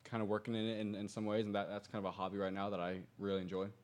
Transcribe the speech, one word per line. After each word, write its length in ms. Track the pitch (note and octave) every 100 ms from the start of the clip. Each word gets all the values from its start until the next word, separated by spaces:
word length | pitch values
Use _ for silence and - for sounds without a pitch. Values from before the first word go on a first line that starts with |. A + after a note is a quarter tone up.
| -
kinda 180 | A#2
working 320 | G#2 G#2 A#2 A2+
in 100 | A2
it 140 | G#2+
in, 160 | G#2 G2+
in 140 | G#2
some 160 | - G#2+
ways, 200 | G#2+ G#2
and 80 | G2+
that, 120 | G2
that's 220 | G#2 -
kind 160 | A2 F#2+
of 20 |
a 40 |
hobby 260 | F#2 F#2+ G2
right 160 | F#2+
now 160 | F#2+ G2+
that 100 | F#2+
I 200 | F2 F#2+ - -
really 240 | G2 F#2+
enjoy. 260 | F#2 F#2 G2 -